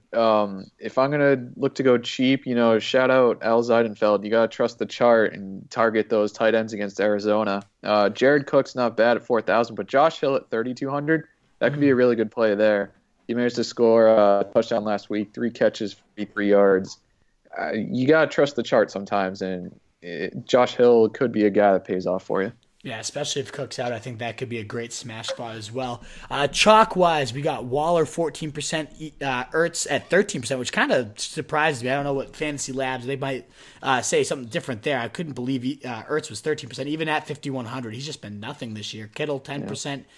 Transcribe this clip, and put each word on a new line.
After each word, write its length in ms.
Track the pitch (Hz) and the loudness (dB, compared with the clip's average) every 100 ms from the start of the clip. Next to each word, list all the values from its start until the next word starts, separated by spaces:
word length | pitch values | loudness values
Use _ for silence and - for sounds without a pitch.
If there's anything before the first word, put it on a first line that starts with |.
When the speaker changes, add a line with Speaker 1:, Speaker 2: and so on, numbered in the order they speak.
| - | -6
Speaker 1:
Um, 540 | 113 113 107 104 95 - _ | 0 4 4 2 -6 -16 _
if 180 | 110 - | -6 -2
I'm 140 | 135 | 0
gonna 380 | 147 143 135 123 - | 2 2 2 -2 -4
look 180 | 135 - | -4 0
to 80 | |
go 140 | 131 123 | 2 2
cheap, 480 | 120 - 127 135 - | 0 -2 0 0 0
you 100 | 120 | 2
know, 240 | 117 110 | 4 2
shout 320 | - 131 131 | 2 2 4
out 320 | 131 123 - | 4 4 2
Al 180 | 110 117 | 0 2
Zeidenfeld. 600 | 117 117 117 101 107 104 | 4 2 2 0 2 2
You 60 | 104 | 2
gotta 180 | 113 113 | 2 2
trust 320 | - 120 - | 0 -2 -2
the 60 | 107 | -6
chart 480 | - 120 117 107 | 2 4 6 4
and 360 | 101 98 98 - | -2 -12 -14 -10
target 360 | - 113 110 107 | 0 0 2 0
those 240 | 110 104 | 2 0
tight 240 | - 113 110 | 0 2 2
ends 160 | 110 | -2
against 300 | 107 101 98 | -6 -6 -2
Arizona. 600 | 104 104 104 107 107 98 - _ | 0 0 0 0 0 -4 -6 _
Uh, 240 | 98 104 101 | 0 2 2
Jared 400 | 104 127 147 139 | 4 4 4 2
Cook's 280 | 139 131 127 | 0 0 -2
not 200 | 120 113 | -2 2
bad 220 | 117 117 | 2 2
at 80 | - | 0
four 160 | 117 | -2
thousand, 340 | 104 104 117 107 | 2 0 0 -4
but 120 | 98 | -2
Josh 340 | 135 160 - | 2 2 2
Hill 160 | 143 139 | -2 -2
at 120 | - | -2
thirty-two 400 | 113 120 123 139 | -4 -4 -6 -6
hundred, 360 | 143 147 160 156 _ _ - | -4 0 0 -2 _ _ -2
that 120 | 120 | -2
could 100 | 143 | 2
be 80 | 143 | 4
a 40 | |
Speaker 2:
Mm. 40 | 127 | 4
Speaker 1:
really 180 | 123 117 | 4 2
good 160 | 107 | 0
play 240 | - 113 101 | 0 2 4
there. 380 | 107 104 98 _ _ _ - | 2 2 -2 _ _ _ -6
He 60 | |
managed 240 | 117 120 120 | -2 -2 -2
to 80 | 113 | -4
score 420 | - 117 113 110 | 2 4 8 8
a 380 | 110 104 101 98 | 8 6 4 2
touchdown 320 | 117 113 113 107 | 0 0 -2 -2
last 240 | 101 - | -4 -4
week, 240 | 107 104 | -6 -6
three 180 | - 120 | -4 -4
catches, 420 | 117 113 - 104 - _ - | 2 0 0 -8 -10 _ -12
fifty-three 340 | 104 - 101 | -10 -2 4
yards. 500 | 101 101 95 98 - _ _ _ _ _ - | 6 6 4 0 -12 _ _ _ _ _ -10
Uh, 120 | 92 | -6
you 340 | 110 - 123 131 | -4 -4 -2 4
gotta 200 | 156 147 | 4 4
trust 280 | - 143 - | 2 0 0
the 80 | |
chart 260 | 113 127 - | 0 2 2
sometimes, 520 | 98 98 101 95 95 | -2 -4 -2 -2 -4
and 360 | 95 92 90 - _ _ | -6 -6 -10 -16 _ _
it, 440 | 87 80 90 - - | -12 -8 -8 -10 0
Josh 300 | 127 120 - | 2 2 4
Hill 340 | 120 117 110 | 6 6 4
could 240 | - 127 | 2 -2
be 100 | 110 | 2
a 60 | 104 | 2
guy 240 | 95 104 | 4 4
that 100 | 95 | 4
pays 240 | - 95 92 | 0 -4 -2
off 160 | 92 | -4
for 180 | - 98 | -2 -4
you. 120 | 98 - _ _ - | -4 -8 _ _ -12
Speaker 2:
Yeah, 140 | 110 | -10
especially 420 | 110 - 147 147 | -10 -8 -6 -6
if 120 | 117 | -8
Cook's 260 | - 127 - | -10 -10 -8
out, 140 | 123 | -6
I 60 | 117 | -6
think 200 | 127 113 | -10 -10
that 160 | 117 110 | -8 -8
could 140 | 123 | -8
be 80 | 117 | -8
a 60 | 104 | -8
great 260 | 120 117 | -10 -10
smash 380 | - 120 113 113 | -12 -12 -12 -10
spot 260 | - 120 110 | -10 -10 -12
as 160 | 104 | -10
well. 320 | 120 127 120 - - - | -8 -8 -10 -14 -18 -8
Uh, 180 | 131 143 | -4 -2
chalk-wise, 840 | - 208 214 220 185 175 160 131 | 2 6 8 6 4 4 4 -2
we 100 | 127 | -4
got 220 | 151 127 | -4 -4
Waller 420 | 127 135 156 175 156 | -4 -2 2 2 2
fourteen 460 | - 160 135 160 | -2 -4 -4 -10
percent, 380 | 147 143 160 151 - | -8 -6 -6 -8 -12
E-, 140 | 156 - | -16 -8
uh, 240 | 139 123 127 | -4 -4 -2
Ertz 420 | 156 170 170 - | 0 0 -2 -4
at 200 | 139 - | -4 0
thirteen 320 | 175 208 147 | 2 2 -2
percent, 180 | 117 131 | -4 -4
which 140 | 120 | -2
kinda 400 | - 269 165 110 107 | -2 2 0 -2 -8
surprised 640 | - - 147 156 156 131 | -10 -10 -4 0 0 0
me. 80 | 123 | -2
I 60 | 139 | -2
don't 80 | |
know 100 | 143 | -2
what 220 | 139 120 - | -4 -6 -8
Fantasy 380 | 151 143 - | -8 -6 -8
Labs, 320 | 131 131 131 120 | -6 -4 -4 -6
they 100 | 139 | -6
might, 340 | 139 131 - _ - - | -6 -8 -10 _ -20 -8
uh, 200 | 131 127 | -2 -2
say 240 | 113 160 135 | 0 0 0
something 240 | 151 120 | -4 -6
different 320 | 165 - 117 | -8 -6 -6
there. 180 | 151 135 | -4 -4
I 80 | 117 | -4
couldn't 240 | - 165 | -8 -10
believe, 320 | 131 123 135 | -8 -4 -4
E-, 160 | 123 147 127 | -4 -8 -10
uh, 180 | 113 | -10
Ertz 260 | - 151 - | -4 -6 -6
was 120 | 110 | -8
thirteen 260 | 156 147 123 | -6 -6 -6
percent, 220 | 101 139 | -10 -6
even 180 | 156 156 | -4 -2
at 180 | 151 156 | -2 -4
fifty-one 420 | 147 147 131 113 | -10 -8 -8 -8
hundred. 260 | 135 117 | -10 -10
He's 120 | 110 143 | -10 -12
just 160 | - | -14
been 200 | 104 104 | -14 -12
nothing 320 | 110 139 117 | -12 -12 -12
this 200 | 107 107 | -12 -12
year. 160 | 107 107 - | -12 -14 -8
Kittle, 240 | 151 139 | -6 -6
ten 260 | 135 143 101 | -8 -10 -10
percent, 400 | - 147 139 - | -8 -8 -10 -12